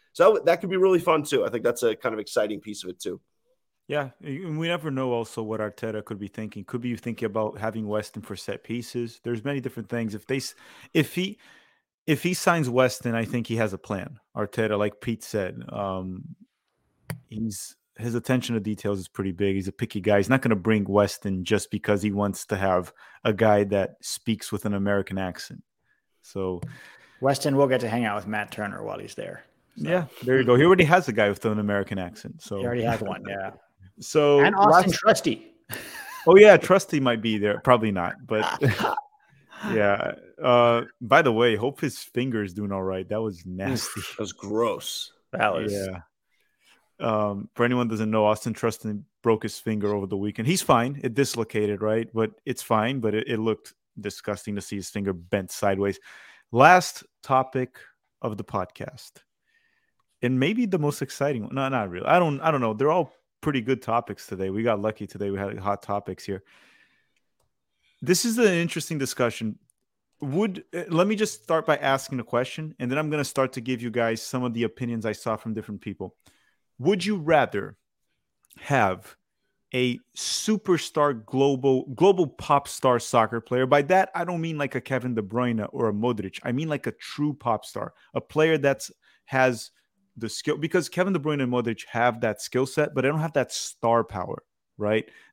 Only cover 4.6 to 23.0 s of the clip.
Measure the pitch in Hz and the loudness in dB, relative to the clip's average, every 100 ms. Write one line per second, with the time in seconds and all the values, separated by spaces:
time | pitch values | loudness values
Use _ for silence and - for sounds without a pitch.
4.6 | 165 175 156 131 131 120 113 - 107 110 | -4 -4 -4 -4 -2 -2 -4 -8 -6 -4
5.6 | 107 - 113 107 104 104 101 - 110 104 | -6 -6 -8 -8 -8 -10 -10 -10 -12 -12
6.6 | 95 123 123 117 123 113 113 107 107 - | -10 -8 -6 -6 -8 -6 -4 -2 -4 -4
7.6 | 110 110 104 107 104 107 - 95 - 101 | -6 -6 -4 -4 -6 -12 -12 -12 -10 -10
8.6 | - 120 117 123 117 - 120 117 139 139 | -8 -8 -6 -8 -8 -8 -8 -6 -4 -6
9.6 | 127 - 110 120 113 104 - 135 - - | -6 -10 -6 -4 -4 -6 -4 -6 -6 -12
10.6 | - - - 160 143 - 190 208 _ - | -20 -20 -2 0 0 -2 -6 -8 _ -20
11.6 | _ _ _ _ - 147 175 180 - 170 | _ _ _ _ -2 0 0 0 2 2
12.6 | 131 120 127 - 120 113 113 123 113 113 | 2 4 2 2 -4 -2 -2 -4 -2 -2
13.6 | 110 92 - 98 - 131 _ - 104 - | -2 -2 -6 -8 -8 -14 _ -8 -6 -2
14.6 | 110 104 104 - - 110 - 107 92 - | 0 0 -2 -4 -8 -8 -6 -6 -6 -8
15.6 | - - 98 95 92 92 165 - 233 _ | -10 -8 -6 -6 -8 -10 -14 -20 _ _
16.6 | _ _ _ _ - - _ 107 110 101 | _ _ _ _ -14 -14 _ -8 -8 -8
17.6 | - - _ - 117 117 113 127 117 117 | -14 -20 _ -10 -6 -4 0 -2 0 -4
18.6 | 101 104 104 101 90 - 98 87 101 98 | -4 -4 -4 -4 -6 -6 -6 0 0 0
19.6 | 92 - 113 107 98 101 101 131 127 104 | -4 -6 -6 -2 4 4 4 2 2 0
20.6 | 92 110 95 101 101 - 101 92 87 104 | 2 0 2 2 2 0 -4 -4 0 0
21.6 | - 101 - 104 104 98 101 95 - 101 | 0 -4 0 0 0 0 -2 -4 -6 -2
22.6 | 95 90 90 - | 2 2 0 -10